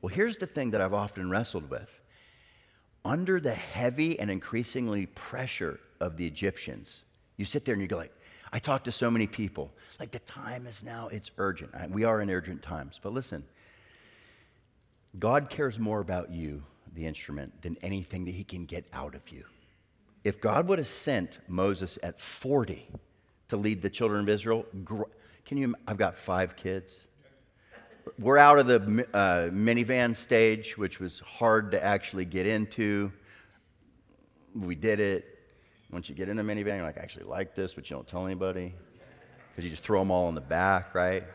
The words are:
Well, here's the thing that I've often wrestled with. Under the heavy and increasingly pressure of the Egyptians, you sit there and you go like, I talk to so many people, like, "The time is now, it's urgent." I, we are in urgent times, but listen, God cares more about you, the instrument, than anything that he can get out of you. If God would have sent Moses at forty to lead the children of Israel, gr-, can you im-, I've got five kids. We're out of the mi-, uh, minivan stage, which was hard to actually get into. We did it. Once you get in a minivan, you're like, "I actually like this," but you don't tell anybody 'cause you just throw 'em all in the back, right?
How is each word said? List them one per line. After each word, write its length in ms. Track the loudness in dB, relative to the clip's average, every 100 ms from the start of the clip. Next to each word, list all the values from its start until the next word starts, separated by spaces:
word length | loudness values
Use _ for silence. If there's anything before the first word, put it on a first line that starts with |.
Well, 100 | -4
here's 240 | 0 0 0
the 100 | -6
thing 260 | -2 0
that 80 | 2
I've 140 | 2
often 360 | 2 -2 -4 -2
wrestled 400 | 0 0 -6 -6
with. 200 | -10 -10 -20 _ _ -20 _ _ _ _ _ _ _ -2
Under 320 | -2 2 2
the 140 | 0
heavy 680 | -4 -6 -2 -2 2 0 0
and 120 | -2
increasingly 760 | -4 -2 -4 -4 -4 -2 -2
pressure 720 | -4 -8 -12 -8 -6 -4 -6 -6 -16 _
of 160 | -6 -4
the 100 | -6
Egyptians, 760 | -2 -2 -2 -10 -12 -14 -20 _ _ _ -8
you 80 |
sit 220 | -4 -4 -2
there 80 |
and 80 | -2
you 60 | -2
go 100 | -4
like, 160 | -8 -16 -20 -20 -8
I 80 | -6
talk 260 | -2 -2
to 80 | -2
so 180 | -2 2
many 160 | 2 0
people, 460 | -2 -6 -6 -12 -12 -20 -16
like, 100 | -12
"The 80 | -12
time 460 | -14 -14 -10 -10 -10
is 160 | -14
now, 260 | -12 -10 -8
it's 220 | -10 -12 -4
urgent." 380 | -2 -2 -8
I, 120 | -10 -6
we 160 | 0
are 180 | 2 2
in 80 | 2
urgent 320 | -2 -4 -10
times, 380 | -8 -10 -10 -12
but 100 | -8
listen, 320 | -8 -8 -10 -12 _ -20 -20 _ -20 -20 -20 -20 _ _ _ _ _ _ _ _ -4
God 320 | 2 2 0
cares 280 | -2 -2 -2
more 220 | -2 -2
about 300 | -2 -4 -4
you, 320 | -6 -6 -8 -14 _ -18
the 100 | -8
instrument, 560 | -8 -8 -10 -10 -10 -12
than 160 | -12 -10
anything 420 | -6 -6 -6 -8
that 60 | -8
he 140 | -8
can 200 | -10 -12
get 220 | -10 -12 -12
out 220 | -12 -12
of 140 | -14 -18
you. 160 | -20 -20 -20 _ _ _ _ _ _
If 180 | -4 0
God 280 | 2 2 4
would 100 | 2
have 100 | 0
sent 520 | -4 0 0 0 -8 -8
Moses 520 | 0 2 0 -4 -6
at 160 | -10 -8
forty 680 | -12 -8 0 2 2 -4 -12 -20 _ _ _ _ _
to 80 | -2
lead 240 | 0 0
the 80 | -2
children 300 | 0 0 2
of 80 | 2
Israel, 340 | 2 2 0 0 -12
gr-, 200 | -8 -6 -8 -10 -20 -20
can 140 | -8 -2
you 60 |
im-, 120 | -2 -4 -6
I've 120 | 0
got 180 | 0 0
five 400 | -2 0 0 -2
kids. 400 | -6 -6 -8 -20 -20 _ _ _ _ _ _ -20 -20 -18 -18 -4
We're 180 | 6 12
out 220 | 12 12
of 80 | 10
the 140 | 6
mi-, 240 | 6 2 2
uh, 340 | 4 6 6 2
minivan 640 | 2 2 2 2 2 2
stage, 600 | 0 4 6 6 4 -4 -4
which 240 | -6 -4
was 200 | -10 -10
hard 500 | -16 0 4 4 4
to 100 | 0
actually 440 | 2 0 -2 -6 -4
get 200 | 0 0
into. 640 | 0 -2 -2 0 0 -2 -8 -20 -20 -20 _ _ _ _ _ _ _ _ _ _
We 200 | -8 -6
did 260 | -2 0 2
it. 300 | 2 0 -4 -20 _ _ _ _ _
Once 180 | -12 -12
you 60 |
get 140 | -8 -6
in 100 | -4
a 60 |
minivan, 320 | -2 -2 -2 -4
you're 60 |
like, 160 | -6 -8
"I 40 |
actually 220 | -14 -16
like 300 | -10 -6 -6
this," 180 | -4 -6
but 160 | -6 -12
you 80 | -12
don't 100 | -8
tell 200 | -6 -6
anybody 480 | -2 -2 -4 -8 -12 -20 -20 -20 -20 -20 -20 -18
'cause 100 | -10
you 60 | -8
just 140 | -8
throw 180 | 0 2
'em 80 | 4
all 180 | 4 2
in 60 |
the 60 | -2
back, 540 | -2 2 4 4 2
right? 300 | 0 0 0 -6